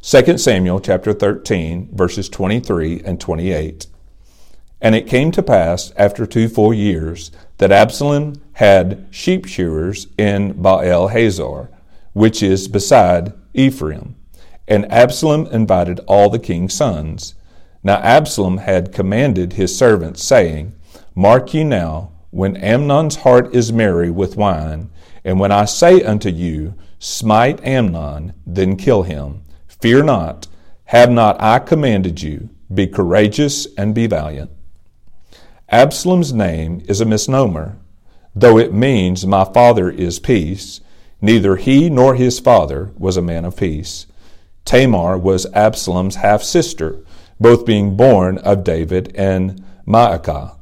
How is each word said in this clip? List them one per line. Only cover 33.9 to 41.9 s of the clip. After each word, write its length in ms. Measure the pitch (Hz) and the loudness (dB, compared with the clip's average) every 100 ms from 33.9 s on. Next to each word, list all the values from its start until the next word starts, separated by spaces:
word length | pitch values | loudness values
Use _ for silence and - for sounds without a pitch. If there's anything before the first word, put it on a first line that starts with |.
be 140 | 107 113 | -2 -2
valiant.'" 460 | 87 76 71 71 - - - - _ - - - - - - _ | -2 -6 -12 -14 -16 -20 -20 -20 _ -20 -20 -20 -20 -20 -20 _
Absalom's 640 | 113 143 - 180 180 156 | 4 4 2 0 0 0
name 500 | 120 95 80 80 85 - | -2 -2 -2 -6 -8 -4
is 140 | 101 | -2
a 40 | |
misnomer. 760 | 113 107 - 135 123 80 80 101 - - - - _ 104 | 0 0 0 0 0 -2 -10 -14 -20 -20 -20 -20 _ 4
Though 220 | 120 113 | 6 8
it 140 | 113 | 4
means 540 | 98 131 123 90 92 95 | 0 2 2 0 -2 0
"my 160 | 98 | 2
father 480 | 95 120 120 113 90 | 2 4 6 4 0
is 300 | - 87 85 | -2 -6 -6
peace," 600 | - 117 78 101 - - - - - - | -2 0 0 -8 -12 -20 -20 -20 -20 -6
neither 360 | 101 113 98 92 | 2 2 2 0
he 340 | - 135 165 | 2 2 2